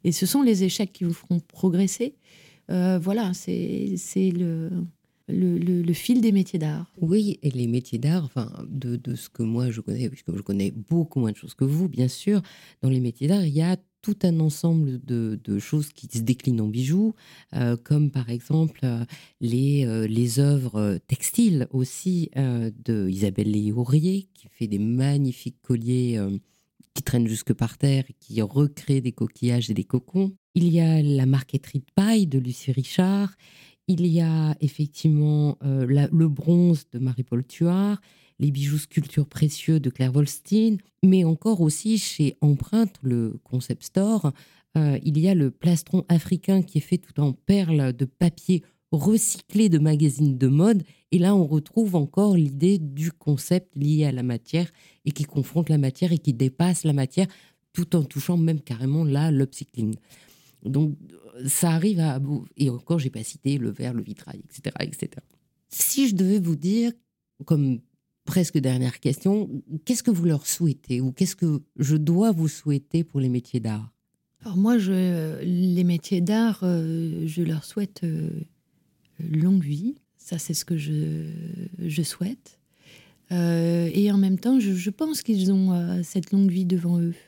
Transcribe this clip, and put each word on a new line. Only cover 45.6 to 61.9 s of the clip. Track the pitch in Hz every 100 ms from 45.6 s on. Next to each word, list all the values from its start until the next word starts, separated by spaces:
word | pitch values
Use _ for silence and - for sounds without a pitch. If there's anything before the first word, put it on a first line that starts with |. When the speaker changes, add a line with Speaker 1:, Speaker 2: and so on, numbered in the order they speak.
| 170 170 - 185 -
Speaker 2:
africain | 170 - 175 - 190
qui | 180 151
est |
fait | - 175
tout | - -
en | 143
perles | 127 - 202 175 156 131
de | 120 131
papier | _ 175 - - 180 - _ _
recyclé | 156 143 220 - - - 208 220
de | 160
magazines | 156 151 151 135 147 127
de | 131
mode. | 143 202 208 - _ _
Et | 180
là, | 175 202
on | 151
retrouve | 151 151 - 220 175
encore | 143 - 208 180
l'idée | 147 139 175 196
du | 151 139 165
concept | - - 139 - 180 - 135
lié | 143 151 147
à |
la | 127
matière | 123 117 - 160 175 _ _ _ -
et |
qui | - 147
confronte | 147 127 165 156
la | 156
matière | 135 - 180
et | 175
qui | 151
dépasse | 117 131 - 175 175 160
la |
matière | 143 131 - 190 - _ _ _
tout | - 170 175
en |
touchant | 139 143 - 175
même | 160 156
carrément | - 113 131 151
là | 156 139 160
l'upcycling. | 139 135 - 143 - 107 107 _ - _ _ _ _
Donc, | 113 139 151 147 - 78 - 123 135
ça | - 175
arrive | 160 196